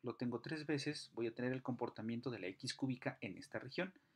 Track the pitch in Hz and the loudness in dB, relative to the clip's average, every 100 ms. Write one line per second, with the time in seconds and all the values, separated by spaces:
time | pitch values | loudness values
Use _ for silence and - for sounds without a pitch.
0 | 123 - 123 117 135 156 151 147 151 147 | -2 0 2 2 -2 -2 2 2 2 -2
1 | - - 117 117 123 131 131 120 117 - | -6 0 0 2 0 2 0 2 0 0
2 | 110 117 123 110 92 98 131 - 135 127 | 0 0 0 -2 -2 -2 -4 0 2 2
3 | 135 - 113 90 - 110 127 - 185 - | 0 -2 -6 -6 -4 -6 -2 -2 -2 -4
4 | _ | _